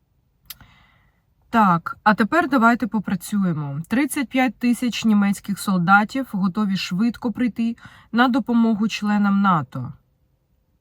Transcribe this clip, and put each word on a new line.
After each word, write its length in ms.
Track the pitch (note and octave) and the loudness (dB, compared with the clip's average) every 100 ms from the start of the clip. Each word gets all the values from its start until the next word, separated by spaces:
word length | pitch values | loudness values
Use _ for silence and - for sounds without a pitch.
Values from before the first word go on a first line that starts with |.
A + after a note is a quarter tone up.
| _ _ _ _ - - - _ _ _ _ _ _ _ _ | _ _ _ _ -20 -20 -20 _ _ _ _ _ _ _ _
Так, 480 | A#3 G3+ E3+ - - | 2 4 2 -2 -4
а 100 | G#3+ | 0
тепер 360 | G#3 A3 E4 E4 | 2 2 0 0
давайте 380 | C4+ A3+ A#3+ A#3 | 2 4 2 0
попрацюємо. 920 | A3 - F#3+ - G#3 F#3 D#3 C#3+ C#3 - | -4 -4 -6 -4 -2 -2 -2 -6 -8 -4
Тридцять 420 | A3 D4 D4+ A#3 | -2 0 -2 -4
п'ять 260 | C4 B3+ - | 0 0 0
тисяч 500 | A#3+ A#3 B3 - A3+ | -2 0 -2 -2 2
німецьких 540 | G#3 G3+ G3+ - F#3+ | 2 2 -2 -6 -6
солдатів 680 | - F#3+ E3+ G3+ G#3+ C4 B3+ | -2 0 4 4 4 -2 -6
готові 460 | G3+ G3 G3 G#3 F#3+ | -2 -2 0 -2 -2
швидко 540 | - F3+ A#3 - B3 | -4 -2 -2 -2 -6
прийти 440 | G#3 B3 - A3+ A#3+ - - - | -4 -4 -2 -4 -6 -12 -20 -6
на 160 | A3+ B3+ | 0 2
допомогу 600 | C4 A3 A#3 A3+ G3+ G#3+ | 0 0 2 2 2 -2
членам 540 | - G#3 G#3 G3+ G3 | -4 -2 0 2 2
нато. 520 | G3+ E3+ C3+ - A#2+ - _ _ _ _ _ _ _ _ | 2 0 -2 -8 -12 -14 _ _ _ _ _ _ _ _